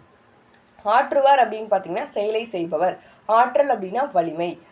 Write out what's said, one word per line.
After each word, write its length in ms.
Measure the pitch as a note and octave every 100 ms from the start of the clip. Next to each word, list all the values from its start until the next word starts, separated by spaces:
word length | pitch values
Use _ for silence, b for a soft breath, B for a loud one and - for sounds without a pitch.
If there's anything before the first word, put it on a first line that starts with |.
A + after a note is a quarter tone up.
| _ _ _ _ _ _ _ _ G#3
ஆற்றுவார் 640 | A#3 C#4 C#4 C4+ C#4 A3
அப்படின்னு 180 | G#3+ G#3+
பார்த்தீங்கன்னா 320 | G3 E3 G3
செயலை 420 | C#4+ A3 G#3 A3 A3+
செய்பவர், 520 | F#3 E3+ D#3 F#3 - b b b
ஆற்றல் 540 | A3 B3 C#4+ C#4+ A3+
அப்படின்னா 320 | F#3 A3+ C#4+
வலிமை, 500 | F3+ E3+ D#3+ F3 D#3+ b